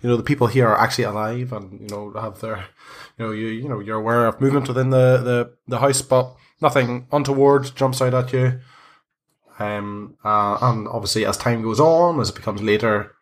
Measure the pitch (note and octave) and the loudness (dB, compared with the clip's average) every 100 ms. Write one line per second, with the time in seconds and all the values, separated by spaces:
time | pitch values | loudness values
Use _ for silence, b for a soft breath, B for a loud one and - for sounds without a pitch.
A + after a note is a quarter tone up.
0 | B2 A#2+ A2 C#3+ A#2+ C3 A#2+ G#2 A#2 - | 0 -2 0 0 2 2 2 4 2 0
1 | G#2+ G#2 G#2+ A#2+ B2 A2 G2 G2+ G#2+ G#2 | -4 -2 -6 -6 -8 -10 -14 -18 -14 -12
2 | G#2 G#2+ A2 G2 A2+ G#2 F2+ B B B | -12 -12 -12 -10 -10 -10 -12 B B B
3 | B _ A2+ G#2+ A2+ A2+ B2+ A2+ G2+ A2 | B _ -8 -6 -6 -8 -8 -8 -6 -6
4 | A2 A#2 A2+ - C3+ C#3 C3 B2 C3 C3 | 0 2 2 2 0 2 0 -2 2 4
5 | B2+ B2+ B2 A#2+ A#2+ _ - B2 C#3 C3+ | 6 4 2 -2 -2 _ -8 0 0 0
6 | - B2+ B2+ - b b D3+ C#3+ A#2+ B2 | 2 0 0 -8 b b 0 2 0 -4
7 | B2 D3 C#3+ C#3 C#3 C#3+ C3 - C3+ B2+ | -4 -2 0 4 4 4 0 -2 -2 0
8 | B2+ B2+ B2 C3 B2+ B2+ B B B B | 0 0 0 0 0 0 B B B B
9 | _ _ _ _ _ - G#2 G#2 G2+ G#2 | _ _ _ _ _ -8 -6 -6 -8 -10
10 | G#2 - G#2+ G#2+ G#2 G#2 B2+ A2+ G#2 A#2 | -14 -10 -2 0 2 0 0 0 -4 -6
11 | G2+ A2 G#2 G2+ B2 A#2 A2 G#2+ D#3 E3 | -4 -2 -2 -2 -2 -2 -2 4 4 6
12 | F3 D#3+ G#2 - - G2+ G#2+ G#2 A2+ G#2 | 4 2 -2 -4 -8 -4 0 2 2 0
13 | G2+ _ | -4 _